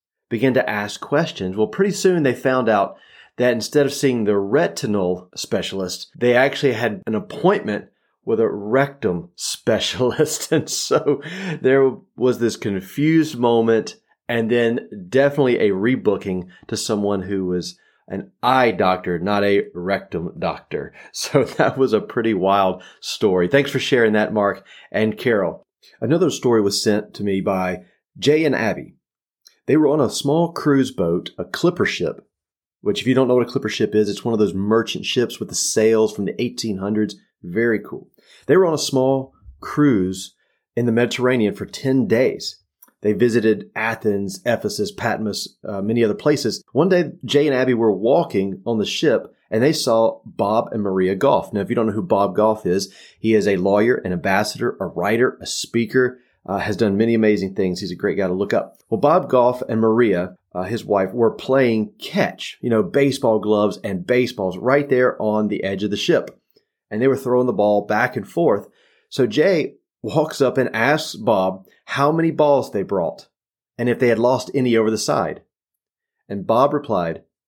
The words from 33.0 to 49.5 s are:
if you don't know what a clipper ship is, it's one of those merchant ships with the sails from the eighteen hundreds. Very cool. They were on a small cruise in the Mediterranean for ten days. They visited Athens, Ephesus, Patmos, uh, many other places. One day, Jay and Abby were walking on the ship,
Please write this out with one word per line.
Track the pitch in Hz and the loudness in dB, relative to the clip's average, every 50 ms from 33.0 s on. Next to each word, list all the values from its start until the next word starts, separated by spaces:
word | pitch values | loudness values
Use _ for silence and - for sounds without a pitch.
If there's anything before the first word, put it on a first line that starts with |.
if | - | 0
you | 127 127 | 0 2
don't | 127 131 | 2 4
know | 123 123 | 4 4
what | 123 120 123 | 2 2 0
a | |
clipper | - - - 107 | -4 -4 -4 -4
ship | - - 110 101 - | -2 -2 -2 2 2
is, | 107 104 104 | 2 2 2
it's | 98 - - | -2 -6 -4
one | 120 | -2
of | 113 107 | 2 2
those | 107 92 85 | 2 0 0
merchant | 95 98 104 110 113 113 - - - - | -4 0 2 2 2 0 -2 -8 -8 -6
ships | - - 127 117 113 - - | -4 -2 -2 -2 -2 -4 -10
with | 107 - | -10 -8
the | - | -6
sails | - - - - 113 110 110 113 110 107 107 - | -6 -4 -2 0 2 2 4 4 4 2 0 0
from | - 101 | -4 -6
the | 87 - - | -6 -4 -4
eighteen | 123 120 - - - 110 98 92 | -6 -6 -6 -8 -6 -6 -6 -4
hundreds. | 98 101 107 107 107 - - - _ _ _ _ | -4 -2 0 0 -2 -2 -4 -12 _ _ _ _
Very | - 90 87 110 120 117 110 101 | -14 -6 -2 0 0 0 0 -2
cool. | - - - - - _ _ _ _ _ - - - | -4 -8 -14 -14 -16 _ _ _ _ _ -20 -12 0
They | - 165 | 2 4
were | 185 190 | 4 4
on | 170 156 | 4 2
a | 143 | -2
small | - - 135 131 131 131 135 135 131 - _ _ _ - - _ | -2 0 0 2 2 4 2 0 -2 -8 _ _ _ -20 -20 _
cruise | - - - 147 147 143 117 98 92 92 92 92 - - _ _ _ _ _ _ _ _ - | -14 -6 0 2 4 4 4 4 2 -2 -4 -8 -10 -16 _ _ _ _ _ _ _ _ -4
in | 120 120 | -2 0
the | 120 | 2
Mediterranean | 110 117 123 117 - - 123 127 131 120 107 101 101 | 2 2 2 0 0 0 0 2 2 2 2 0 0
for | - 101 | -4 -10
ten | - - - - 131 135 135 113 | -12 -10 -6 -2 0 2 2 2
days. | 92 110 117 131 107 - - - - - _ _ _ _ _ - _ _ _ | 2 2 2 2 2 0 -4 -10 -12 -14 _ _ _ _ _ -20 _ _ _
They | - 104 | -2 -2
visited | 104 92 120 120 110 117 104 110 104 95 - - - | 2 2 2 2 2 2 2 2 2 0 -2 -10 -8
Athens, | 107 110 113 110 - - 107 101 101 101 95 - - - | -6 -4 -4 -4 -2 -2 -2 -2 0 -4 -6 -8 -4 -2
Ephesus, | 120 117 113 - 101 - - 104 - | -2 -2 0 -2 -6 -4 -4 -6 -6
Patmos, | - - - 113 - - 110 104 92 - - - _ _ - | -6 -4 -4 -4 -2 -2 -4 -6 -6 -6 -10 -12 _ _ -12
uh, | - 104 98 | -8 -8 -6
many | 98 107 117 117 | -4 -2 0 2
other | 117 104 101 | 2 0 0
places. | - - 151 151 139 - 110 95 - _ _ | 0 0 0 0 0 -2 -4 -4 -6 _ _
One | - 135 170 190 | 0 0 2 4
day, | 185 180 170 - - - - | 2 2 0 -2 -6 -12 -8
Jay | 107 135 143 151 | 0 2 2 2
and | 151 131 | 2 2
Abby | 127 131 127 123 | 2 2 2 2
were | 113 117 110 | 2 2 2
walking | 98 92 107 120 147 170 165 - - 196 196 196 190 - - | 2 2 2 2 4 2 2 0 -2 -2 -2 -2 -6 -8 -4
on | 120 117 107 | -4 -2 -2
the | 98 | -2
ship, | - - - 165 147 113 98 - - _ _ _ - | -2 -2 0 2 2 2 2 -2 -6 _ _ _ -4